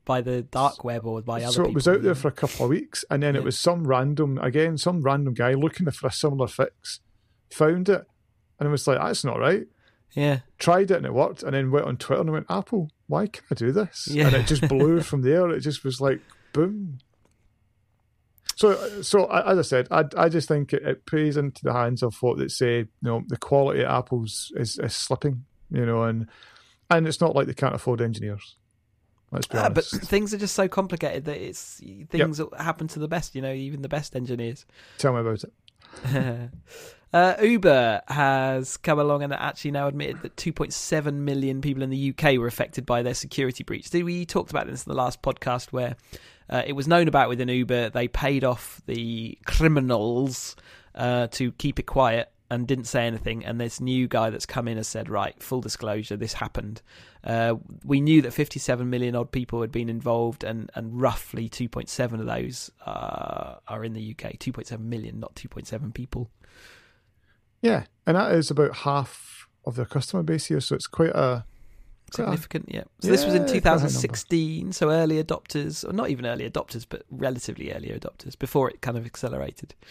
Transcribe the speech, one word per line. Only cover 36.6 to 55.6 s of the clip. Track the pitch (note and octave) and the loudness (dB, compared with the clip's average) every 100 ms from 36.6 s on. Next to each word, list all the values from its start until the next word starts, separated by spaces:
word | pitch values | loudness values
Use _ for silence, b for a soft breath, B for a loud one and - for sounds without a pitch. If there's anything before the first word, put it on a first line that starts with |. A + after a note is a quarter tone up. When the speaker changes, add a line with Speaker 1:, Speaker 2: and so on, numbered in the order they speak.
| - B B B B | -20 B B B B
Speaker 1:
Uh, | F3 F3+ - | 4 6 6
Uber | A3 A#3 F3 C3 A#2 G#2 - | 4 6 8 8 6 2 -2
has | C#3+ C#3 C3+ C3 C3 C3 - | 2 4 4 2 -2 -4 -4
come | E3+ D3 | 0 2
along | D3 C#3+ | 4 2
and | C#3+ | 0
actually | - C#3+ - D3 | -4 -6 -6 -4
now | C#3+ C#3+ | -2 -2
admitted | C#3+ C#3+ - | -4 -8 -8
that | - - | -12 -8
two | E3+ | -6
point | - D3 | -4 -4
seven | - - D#3 D3 C#3+ C#3+ | -4 -2 -2 0 -2 -2
million | C#3 C3+ C3+ | 0 -2 -2
people | C#3+ C3+ | -2 -2
in | C3 | -2
the | C3+ | -2
U | C#3 | -2
K | - D3+ C3 | 2 4 4
were | A#2 | 2
affected | - - - B2+ | -4 -6 -4 -2
by | A#2+ | 0
their | B2 | 0
security | C3 C3+ - C3 - | -4 -6 -2 -2 -4
breach. | - A2 - | -8 -10 -4
We | E3+ F3 F3 E3+ | -2 -2 -4 -2
talked | G3+ - | -4 -2
about | D#3+ - | -4 -6
this | C3 | -8
in | - | -6
the | C3 | -2
last | B2+ - | -2 -2
podcast | C3+ B2+ C3 B2 - | -4 -4 -2 -4 -4
where, | B2+ B2 A#2+ B B B B B | -4 -4 -6 B B B B B
uh, | B2 - | -4 -2
it | |
was | C#3 C#3 | -2 4
known | F3 D#3+ | 6 6
about | C#3 A#2+ | 6 4
within | B2 B2 | 2 0
Uber. | B2+ B2 B2 A2+ | 0 2 0 0
They | A#2+ B2 | -2 -2
paid | - C#3 C#3 | 0 2 2
off | C3 A2+ - - - | 2 0 -6 -14 -8
the | A#2 A#2 A2+ A2 - - | -6 -4 -6 -8 -10 0
criminals, | - D#3+ D3 B2+ A#2 A2 A#2+ C#3 A#2+ - - B B B - | 4 6 6 2 2 2 0 0 -4 -12 -16 B B B -4
uh, | B2 B2 A#2+ | 0 0 0
to | - B2 | -2 -4
keep | - C#3+ - | -2 -4 -2
it | - | 0
quiet | C3+ B2 A#2 - _ - | 4 4 4 -2 _ -6
and | A#2+ A#2+ | -4 0
didn't | B2+ A2+ | -2 0
say | C3 A#2 | 0 0
anything. | A2+ A2+ A2+ - | -2 -6 -6 -6
And | A#2 | -6
this | A#2 - | -6 -4
new | B2+ B2+ B2 | -2 0 2
guy | A#2 A2+ | 2 0
that's | G#2+ - | -2 -6
come | B2+ A#2 | -4 -4
in | A2 | -4
has | A2 | -6
said, | A2 G#2+ | -8 -4
"Right, | G#2 G2 - | -2 -4 -6
full | - B2+ | -6 -4